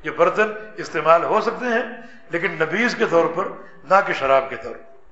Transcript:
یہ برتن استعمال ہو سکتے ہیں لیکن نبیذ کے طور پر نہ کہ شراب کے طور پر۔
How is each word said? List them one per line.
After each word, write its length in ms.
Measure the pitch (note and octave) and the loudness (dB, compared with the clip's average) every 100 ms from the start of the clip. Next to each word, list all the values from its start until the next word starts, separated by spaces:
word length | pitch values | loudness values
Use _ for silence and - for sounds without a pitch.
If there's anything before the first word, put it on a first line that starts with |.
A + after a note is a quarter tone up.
یہ 80 | D#3 | -8
برتن 420 | D3+ E3+ F3+ G#3+ G#3+ - - | 2 2 4 -2 -2 -12 -12
استعمال 480 | D#3 E3+ D3+ E3+ | -8 -2 4 4
ہو 160 | C#3 G#3 | 4 0
سکتے 240 | A3 - | 0 -4
ہیں 180 | B3 A#3 - - - - - | -2 -2 -4 -10 -16 -20 -8
لیکن 220 | D#3+ F#3+ | -4 -4
نبیذ 440 | D#3+ D#3+ F3+ A#3 - | -2 -2 0 -2 0
کے 80 | G#3+ | 2
طور 160 | E3 D#3+ | 2 2
پر 220 | E3+ G3 - - - | 0 -6 -8 -16 -18
نہ 100 | C#3 F#3+ F#3+ | 2 2 4
کہ 60 | |
شراب 380 | F3 C3+ C3+ C3 | -2 2 2 2
کے 60 | A#2+ | -10
طور 180 | A2+ | -12
پر۔ 220 | - - - - | -14 -18 -20 -20